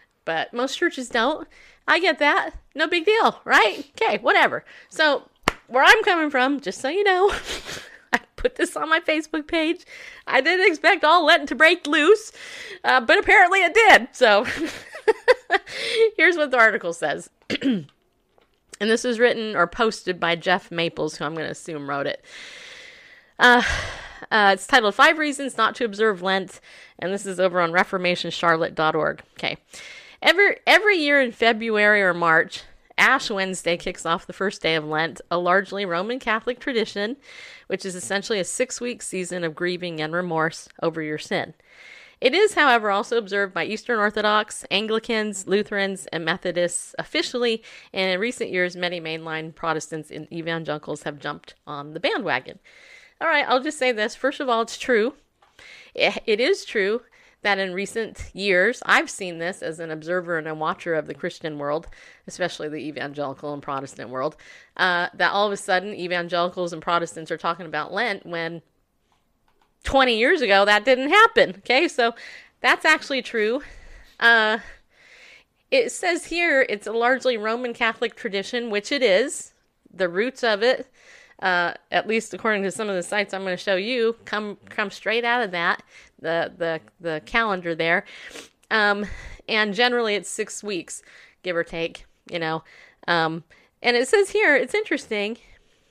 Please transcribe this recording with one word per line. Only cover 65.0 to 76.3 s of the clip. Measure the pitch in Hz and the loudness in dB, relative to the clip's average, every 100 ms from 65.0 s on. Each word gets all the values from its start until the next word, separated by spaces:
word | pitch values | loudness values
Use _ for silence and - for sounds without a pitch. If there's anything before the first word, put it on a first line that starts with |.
| 175 | -4
that | - 175 | 0 0
all | 202 208 | 2 0
of | |
a | 196 | -2
sudden | - 185 202 | -2 -2 -2
evangelicals | 175 175 180 170 175 175 180 175 | -8 -6 -4 -2 -2 -2 -2 -6
and | 165 | -6
Protestants | 180 170 165 165 156 | -2 -2 -2 -8 -10
are | 165 | -6
talking | 170 170 170 | -4 -4 -6
about | 151 151 | -8 -6
Lent | 196 233 196 170 | -4 -4 -6 -8
when | 170 165 170 - _ _ _ _ _ _ _ _ _ _ _ | -8 -6 -10 -16 _ _ _ _ _ _ _ _ _ _ _
twenty | - 269 254 220 | 0 4 4 4
years | 254 349 | 2 2
ago | 233 196 | 4 6
that | 202 208 | 6 4
didn't | 214 254 277 | 4 2 4
happen, | 403 453 233 170 185 | 6 6 6 2 0
okay? | - 254 330 | 0 2 2
So | - 233 - - - - _ | 0 0 -2 -16 -20 -20 _
that's | 254 311 | 0 2
actually | 330 311 - 269 | 4 2 0 -6
true. | - 233 208 262 - - - - - - | -4 -2 -2 -2 -6 -18 -20 -20 -20 2
Uh, | 233 233 214 220 - - _ _ _ - - - _ _ _ | 6 6 4 0 -6 -20 _ _ _ -20 -20 -20 _ _ _
it | 269 247 | 0 0
says | - 370 339 | -2 -4 -4
here | - | -4